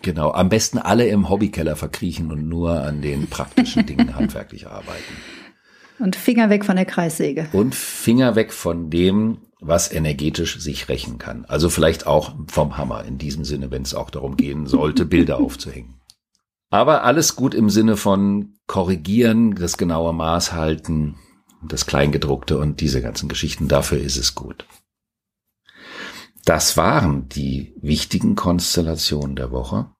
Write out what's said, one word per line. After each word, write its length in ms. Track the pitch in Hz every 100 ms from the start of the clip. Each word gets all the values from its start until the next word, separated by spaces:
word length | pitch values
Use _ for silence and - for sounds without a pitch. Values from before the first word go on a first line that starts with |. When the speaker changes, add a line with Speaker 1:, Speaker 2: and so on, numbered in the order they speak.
Speaker 1:
Genau, 280 | - 80 76
am 180 | 62 92
besten 300 | 110 - 120
alle 260 | - 107 120
im 240 | 101 87
Hobbykeller 460 | 98 107 - 80 76
verkriechen 560 | 76 - 90 82 80
und 180 | 78 78
nur 320 | 82 85 80
an 220 | 71 73
den 240 | 73 71 76
praktischen 580 | - 69 - 240 - 208
Dingen 300 | - 240 -
<laughs> 0 |
handwerklich 500 | 208 - - 104 -
arbeiten. 480 | 101 - 85 - - - - - _ _ _ - _
Speaker 2:
Und 160 | 202 185
Finger 340 | - 233 220
weg 160 | 208 208
von 100 | 185
der 100 | 185
Kreissäge. 600 | - 170 156 156 139 160
Speaker 1:
Und 220 | - 120 131
Finger 600 | - - - 120 131 110
weg 160 | 107
von 380 | - 90 85 82
dem, 520 | 85 90 101 110 113 _ _
was 320 | 76 82 -
energetisch 680 | 85 78 69 76 78 80 -
sich 300 | 80 65 -
rächen 300 | 64 - -
kann. 260 | - 57 -
Also 240 | 73 82
vielleicht 380 | 80 80 78 -
auch 260 | 73 - - 76
vom 320 | - 73 76
Hammer 260 | 67 55 55
in 140 | 65
diesem 260 | 71 73 71
Sinne, 240 | 71 67
wenn 140 | 65
es 100 | 65
auch 160 | - -
darum 280 | 73 67 65
gehen 280 | 73 69 73
sollte, 400 | - 76 - 78
Bilder 320 | 87 76 67
<laughs> 20 |
aufzuhängen. 640 | - - - - 60 64 _ - _ _ _ _ _
Aber 320 | 101 131 151
alles 320 | 120 143 156 -
gut 180 | 131
im 160 | - 107
Sinne 260 | 101 110 104
von 600 | 104 98 101 101 101 _ -
korrigieren, 880 | - 90 92 78 107 117 113 117
das 240 | 98 85 -
genaue 360 | 90 82 82
Maß 400 | 82 80 85 -
halten, 640 | 85 78 80 - 80 76 76 _ _ _ _
das 220 | 80 - -
Kleingedruckte 720 | 69 71 73 73 67 - 69
und 240 | 76 71
diese 220 | 76 64
ganzen 260 | 58 53 71
Geschichten. 380 | - 78 - 76
Dafür 320 | 71 73 71
ist 180 | 71 69
es 160 | 65
gut. 320 | - 64 - - - _ _ _ _ _ _ _ _ _ - - - - - - - -
Das 300 | 80 - -
waren 540 | 85 147 98 69 65
die 460 | - 67 67 - -
wichtigen 540 | 73 76 - 95 - -
Konstellationen 1000 | 92 87 - - 82 80 - 76 69 67
der 160 | 62
Woche. 400 | 64 62 - - _